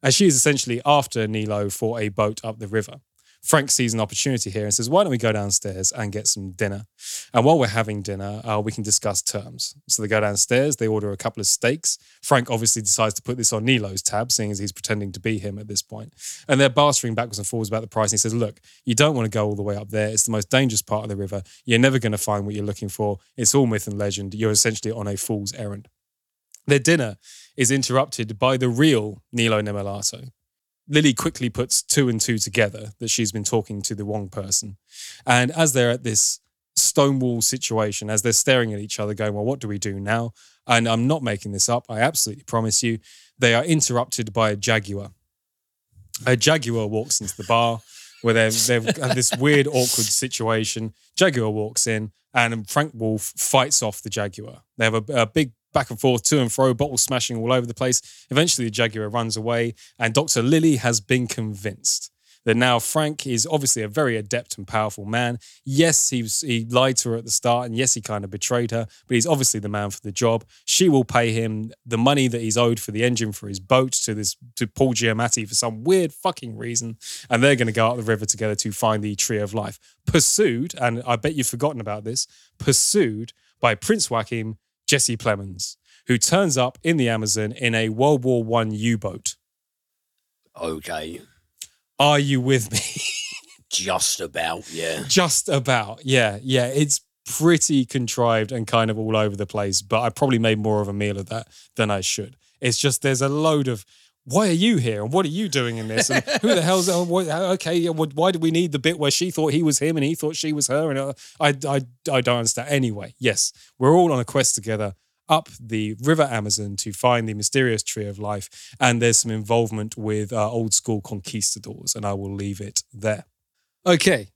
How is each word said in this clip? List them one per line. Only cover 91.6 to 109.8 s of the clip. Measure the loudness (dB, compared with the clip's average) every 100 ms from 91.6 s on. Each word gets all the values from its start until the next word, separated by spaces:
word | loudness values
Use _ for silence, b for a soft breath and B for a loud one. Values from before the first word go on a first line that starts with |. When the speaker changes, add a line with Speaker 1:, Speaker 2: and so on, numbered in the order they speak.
| B B _ _
Speaker 1:
Are | 0 0
you | 0 -2
with | 0 0 0
me? | -6
<laughs> | -6 -8 -8 -8 -10 -14 _ -20 _
Speaker 2:
Just | -6 -2 -2 -2 -4
about, | -6 -6 -4 -6 -10
yeah. | -8 -6 -6 0
Speaker 1:
Just | 2 2 0 0
about, | 0 2 0 0 -8
yeah, | 0 2 4 0
yeah. | 0 0 2
It's | 2 2 0 _ _
pretty | -10 2 4 4 4 2 2
contrived | -2 -4 0 2 2 0
and | -4 0
kind | 2 2
of | 0
all | 0 0
over | 0
the | -2 -6
place, | -4 -2 -2
but | 0 0
I | 0
probably | 0 2 4
made | 2 2
more | 2 0
of | 0
a |
meal | -2 -4 -4
of | -6
that | -10 -10 B B -2
than | 0
I | 0
should. | -2 -6 -8 -14 _ _
It's | -2 0
just, | 0 0
there's | 0 0
a | 0
load | 2 2 2 0
of, | -4 -10 b b b
"Why | -2 0 2
are |
you | 2 2 2
here? | 2 -2
And | 0
what | 0
are | 0
you | -2 -2
doing | -2 -2 -4
in | -4
this? | -2 0
And | 0 0 0
who | 2
the | 2
hell's, | 4 2 2
oh, | 0
what, | 0 0 0
okay, | -2 0 -2 0 0
yeah, | 0
what, | 0 -2
why | 0 0
do | 2
we | 0
need | 2 0
the | 0
bit | 0 0
where | 0
she | 0 -2
thought | 0 2
he | 2
was | 2
him | 2